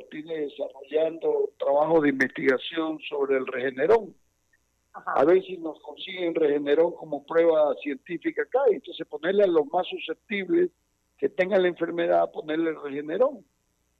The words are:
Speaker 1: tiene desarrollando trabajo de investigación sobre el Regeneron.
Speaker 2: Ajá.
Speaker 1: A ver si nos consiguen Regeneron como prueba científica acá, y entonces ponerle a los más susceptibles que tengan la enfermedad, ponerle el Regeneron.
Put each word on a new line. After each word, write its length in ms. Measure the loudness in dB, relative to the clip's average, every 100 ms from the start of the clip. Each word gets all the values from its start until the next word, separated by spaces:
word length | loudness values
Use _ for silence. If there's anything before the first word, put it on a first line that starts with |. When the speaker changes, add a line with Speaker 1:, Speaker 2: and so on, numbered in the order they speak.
| -8
Speaker 1:
tiene 300 | -16 -10 -6 -8
desarrollando 1040 | -8 -10 -10 -4 -2 0 -2 -2 0 -2 -2
trabajo 420 | 0 2 4 4
de 100 | 4
investigación 880 | 2 -2 0 0 0 -2 -6 -6 -6 -8
sobre 280 | -4 0 0
el 100 | -2
Regeneron. 680 | -4 -6 -2 2 2 0 -14 _ _ _ _ _ _ _
Speaker 2:
Ajá. 200 | -14 -4
Speaker 1:
A 120 | 2 4
ver 180 | 4
si 140 | 2 -10
nos 240 | -10 -12
consiguen 540 | -16 -16 -12 -6 -4 0
Regeneron 560 | 2 2 2 4 2
como 320 | 0 -10 -10 -2
prueba 480 | 2 4 4 2 0
científica 600 | -4 -8 -8 -6 -4 -4
acá, 160 | -2 2 2
y 60 | 2
entonces 320 | -4 -14 -12
ponerle 360 | -6 -2 2
a 40 | 4
los 180 | 4 2
más 200 | -2 -2
susceptibles 840 | -8 -10 -12 _ -6 0 2 2 -2 _ _ _ _
que 120 | -4
tengan 340 | 0 2 4
la 60 | 2
enfermedad, 600 | 0 -4 -2 2 2 2
ponerle 380 | -2 -6 -2 0
el 120 | -2
Regeneron. 600 | -8 -8 -6 0 0 0 -16 _ _ _ _ _